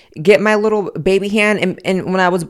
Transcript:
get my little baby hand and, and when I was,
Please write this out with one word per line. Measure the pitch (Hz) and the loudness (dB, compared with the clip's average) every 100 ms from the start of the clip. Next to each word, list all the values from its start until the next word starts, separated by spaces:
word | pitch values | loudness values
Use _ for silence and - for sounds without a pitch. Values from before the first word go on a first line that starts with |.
| _ - | _ -2
get | 156 208 | 2 4
my | 208 214 | 4 0
little | 214 214 180 | 0 -2 -4
baby | - 165 190 202 | -4 0 0 0
hand | 214 208 196 | 0 0 0
and, | 180 - - | -2 -4 -4
and | 185 - | -4 -2
when | 185 | 0
I | 180 | 0
was, | 180 160 | 0 -4